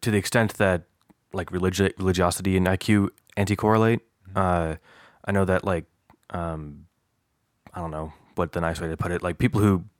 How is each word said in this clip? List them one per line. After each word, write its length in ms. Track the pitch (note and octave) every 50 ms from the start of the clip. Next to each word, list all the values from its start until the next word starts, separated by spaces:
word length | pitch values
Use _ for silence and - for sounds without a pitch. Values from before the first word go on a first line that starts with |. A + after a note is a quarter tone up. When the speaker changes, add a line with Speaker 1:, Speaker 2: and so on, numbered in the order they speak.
Speaker 1:
to 100 | - B2
the 60 | G#2+ G#2
extent 380 | F#2+ - - A#2+ A2+ G#2 -
that, 280 | - G#2+ G2 F#2 F2 E2 _ _ _ _ _ - _ _ _ -
like, 180 | F#2 F2 -
religi-, 420 | - F2+ F2 F#2 F2+ F2 G2 F#2+ - -
religiosity 600 | F#2+ F#2 F#2 F2 F2+ F2 F2 - F#2 G2 F#2+ F#2+
and 100 | F#2 F2+
I 80 | F#2+ F#2
Q 340 | - - G#2+ G#2 G2 - - _ _ _ _ -
anti-correlate, 640 | G2+ F#2+ G#2 - - G#2+ A2 A2 A2 A2 A#2 A#2 _ _ _ _ _ F#2+
Speaker 2:
Mm-hmm. 80 | F#2+ F#2+
Speaker 1:
uh, 380 | F#2+ F#2 F2+ E2+ E2+ D#2+ D#2 D#2+ _ _ - - - - _ _ _
I 60 | -
know 140 | G2 G2+ G2
that, 180 | F2+ F#2 F#2 -
like, 220 | - F#2 E2 D#2 _ _ _ _ _ - _ _ _
um, 540 | - F2+ E2+ E2 D#2+ D#2 D2+ D2+ C#2+ D2+ D#2+ E2+ _ _ _ _ _ _ _ _ _ _ _ _ _ _ _ - -
I 60 | -
don't 120 | E2+ E2
know 200 | D2+ D#2 D#2+ D#2 - _ _ _ _
what 160 | - F2+ E2 -
the 80 | F2
nice 200 | E2 E2 E2 E2
way 60 | F2 D#2+
to 100 | D#2+ D#2+
put 140 | - F2+
it, 100 | F2 F2
like, 160 | - F2+ E2+ -
people 240 | A#2+ B2 - G#2+
who 220 | G#2 G#2 G2 F2+ E2+ - _ _